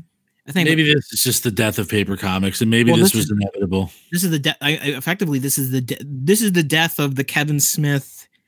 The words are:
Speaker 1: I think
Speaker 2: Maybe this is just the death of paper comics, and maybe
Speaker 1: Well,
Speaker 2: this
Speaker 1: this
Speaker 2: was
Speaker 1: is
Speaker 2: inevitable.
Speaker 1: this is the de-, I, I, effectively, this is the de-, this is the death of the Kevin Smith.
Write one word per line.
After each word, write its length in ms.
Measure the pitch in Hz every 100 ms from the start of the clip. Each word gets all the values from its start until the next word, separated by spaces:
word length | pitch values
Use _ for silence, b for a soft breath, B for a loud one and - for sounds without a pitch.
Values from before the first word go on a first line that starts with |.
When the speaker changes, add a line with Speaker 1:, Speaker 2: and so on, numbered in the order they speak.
| - _ _ _ -
Speaker 1:
I 60 |
think 140 | 160 160
Speaker 2:
Maybe 160 | 160
this 280 | 151 147 -
is 80 | 113
just 220 | 123 120
the 80 | 120
death 260 | 98 110 101
of 100 | 98
paper 300 | 107 95 98
comics, 440 | 98 92 95 -
and 100 | 113
maybe 200 | 117 117
Speaker 1:
Well, 80 | 113
Speaker 2:
this 120 | 98
Speaker 1:
this 40 | 113
Speaker 2:
was 100 | -
Speaker 1:
is 60 |
Speaker 2:
inevitable. 600 | 104 101 98 98 95 95 - _
Speaker 1:
this 120 | 175
is 80 | 185
the 80 | 160
de-, 240 | 143 -
I, 80 | 143
I, 260 | 156 139 131
effectively, 400 | 147 185 180 139
this 200 | 135 139
is 140 | 131
the 100 | 131
de-, 220 | 123 -
this 380 | 143 135 139 214
is 120 | 220
the 100 | 175
death 360 | 151 156 165 -
of 160 | 143 135
the 80 |
Kevin 360 | 135 - 147 147
Smith. 680 | - - 147 139 - - - b